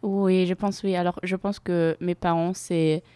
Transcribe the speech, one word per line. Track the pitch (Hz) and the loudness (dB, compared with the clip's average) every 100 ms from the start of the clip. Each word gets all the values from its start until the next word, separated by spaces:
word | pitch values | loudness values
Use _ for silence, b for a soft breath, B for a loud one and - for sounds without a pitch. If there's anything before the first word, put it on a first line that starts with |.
Oui, | 214 196 196 185 180 | -2 0 4 4 2
je | |
pense, | 185 202 196 | 0 -2 -2
oui. | 196 180 | -2 0
Alors, | 175 175 | 0 -2
je | 180 185 | -6 -4
pense | 202 208 | -4 -6
que | - 175 165 160 | -2 0 2 0
mes | 175 175 | -4 -2
parents, | 175 170 170 | 0 0 0
c'est | 185 - 170 160 156 b | -4 -4 0 2 0 b